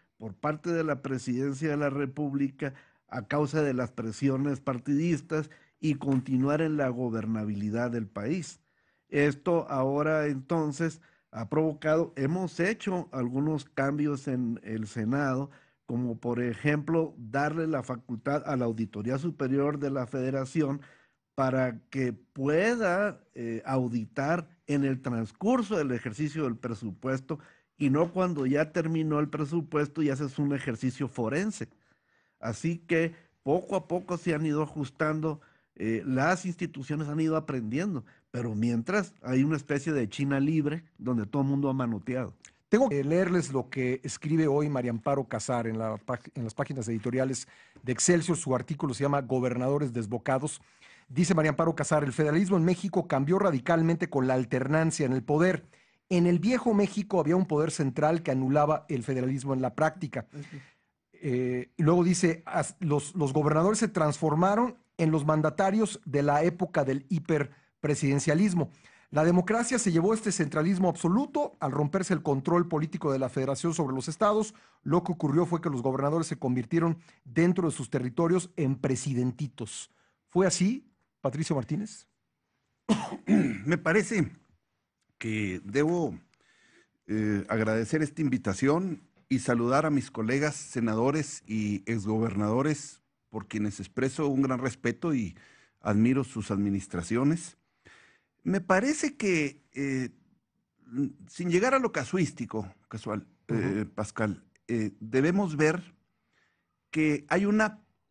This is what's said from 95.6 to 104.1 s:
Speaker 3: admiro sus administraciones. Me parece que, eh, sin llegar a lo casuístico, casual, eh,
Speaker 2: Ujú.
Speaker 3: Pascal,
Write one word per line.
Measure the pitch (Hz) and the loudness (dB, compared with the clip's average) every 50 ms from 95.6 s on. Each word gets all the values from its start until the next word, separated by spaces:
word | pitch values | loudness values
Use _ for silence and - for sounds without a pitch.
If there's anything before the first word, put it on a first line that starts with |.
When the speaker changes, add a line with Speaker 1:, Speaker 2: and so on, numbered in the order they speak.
| _ _ _ _ | _ _ _ _
Speaker 3:
admiro | - 104 104 104 113 123 131 139 127 | -2 2 4 4 4 4 4 2 -2
sus | - - 117 107 - | -4 -6 -6 -4 -2
administraciones. | 104 101 101 101 98 95 - - - 87 85 - 110 120 135 147 170 170 - - - _ _ _ _ _ _ - - - - _ _ _ _ _ _ _ - | -2 0 0 0 -2 -2 -4 -6 -6 -6 -4 -2 0 2 2 2 2 0 -4 -10 -18 _ _ _ _ _ _ -20 -20 -20 -20 _ _ _ _ _ _ _ -4
Me | - 190 196 | -2 -2 0
parece | 175 - 185 190 240 277 311 - 320 285 - | 2 2 2 4 4 2 0 0 -2 -4 -2
que, | - 220 196 175 160 147 135 139 - _ _ - | -2 0 2 2 2 0 -2 -4 -10 _ _ -8
eh, | 135 139 139 131 131 123 - - _ _ _ _ _ _ _ _ _ _ _ _ _ _ - 117 131 143 - - - - | -6 -4 -2 -2 -2 -4 -4 -8 _ _ _ _ _ _ _ _ _ _ _ _ _ _ -8 -4 -4 -4 -4 -6 -10 -20
sin | - - - 175 175 | -14 -10 -6 0 2
llegar | 170 180 220 262 269 | 2 4 4 4 2
a | 269 | 2
lo | 247 - | 2 0
casuístico, | - 151 127 - - 190 165 - - - 120 - - 110 98 92 - _ _ | -2 -2 -2 0 2 2 2 0 0 -4 -8 -6 -4 -6 -6 -6 -10 _ _
casual, | - - 113 - 117 107 104 - - _ _ _ - | -14 -12 -10 -6 -6 -6 -6 -6 -10 _ _ _ -4
eh, | 117 110 90 95 98 110 104 | -2 0 0 0 0 -2 -4
Speaker 2:
Ujú. | - - | -4 -6
Speaker 3:
Pascal, | 104 107 - | -6 -6 -4